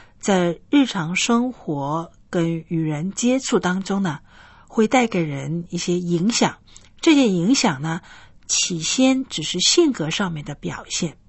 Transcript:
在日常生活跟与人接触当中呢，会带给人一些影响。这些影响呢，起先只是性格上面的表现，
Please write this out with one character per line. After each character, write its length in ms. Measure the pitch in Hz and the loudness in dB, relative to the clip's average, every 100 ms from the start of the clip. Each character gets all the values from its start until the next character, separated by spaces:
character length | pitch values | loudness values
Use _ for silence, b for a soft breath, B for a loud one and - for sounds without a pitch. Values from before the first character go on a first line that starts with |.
| B B | B B
在 400 | - 190 175 165 - | 0 2 2 -2 0
日 160 | 285 254 | 2 2
常 300 | 196 160 185 | 0 -4 -2
生 380 | - 233 254 | 0 2 0
活 580 | - - 143 139 160 165 - _ | -4 -6 -4 -2 -4 -6 -14 _
跟 360 | 180 165 165 160 | -2 0 -2 -4
与 140 | 165 | -2
人 320 | 156 147 185 | -2 -2 -6
接 260 | - 240 262 | -2 0 0
触 200 | - 214 | 0 0
当 220 | 180 185 | 0 -2
中 220 | 190 196 | -2 -2
呢， 160 | 190 139 B B B B B | -2 -4 B B B B B
会 220 | - 220 | 0 2
带 180 | 254 233 | 2 2
给 160 | 185 | 0
人 400 | 160 139 139 170 170 | -2 -4 -6 -6 -6
一 80 | 175 | -6
些 200 | - 175 | -2 -2
影 360 | 175 170 196 | 0 0 0
响。 240 | - 190 - - B B - | 2 0 -2 -14 B B -2
这 160 | 339 285 | 4 4
些 140 | 240 | 4
影 260 | 180 180 262 | 4 2 2
响 260 | 208 131 | 2 0
呢， 200 | 156 165 B B B - - | -4 -6 B B B -20 -6
起 360 | - - 170 | -4 -2 -4
先 420 | 156 - 262 262 | -4 2 2 2
只 180 | 254 - | -2 -6
是 160 | 151 180 | -6 -2
性 320 | - - 320 | 2 4 4
格 160 | 233 156 | 2 -2
上 240 | 160 190 | -2 -4
面 100 | 160 | -4
的 100 | 143 | -8
表 300 | 143 175 - - | -8 -8 -10 -8
现， 280 | - 165 - | -6 -6 -8